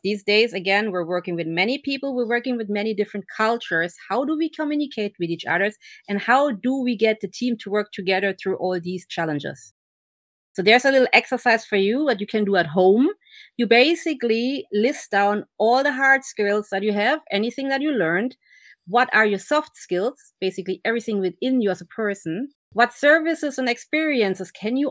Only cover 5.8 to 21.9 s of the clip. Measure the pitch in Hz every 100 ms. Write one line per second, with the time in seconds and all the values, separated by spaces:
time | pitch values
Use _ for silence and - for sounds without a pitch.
5.8 | - - - 202 - 262 294 208 226 269
6.8 | 247 220 220 220 190 - 247 226 202 208
7.8 | 202 - 185 190 196 190 196 190 185 180
8.8 | 175 180 - - 165 147 147 139 - _
9.8 | _ _ _ _ _ _ _ - 190 240
10.8 | 269 269 247 226 - 254 247 226 - 202
11.8 | 196 247 302 226 208 220 202 190 165 170
12.8 | 185 214 294 415 _ - - - 233 233
13.8 | 277 339 339 277 240 226 247 277 - 208
14.8 | 233 294 - 202 202 208 - - 220 254
15.8 | 285 262 269 269 - - 202 208 208 -
16.8 | 208 202 214 302 - 202 226 240 269 269
17.8 | 302 262 160 175 247 - _ _ _ _
18.8 | - 226 247 208 214 196 - 302 302 -
19.8 | - 180 220 277 - - 190 190 185 185
20.8 | - 233 226 202 185 175 254 262 202 180
21.8 | 170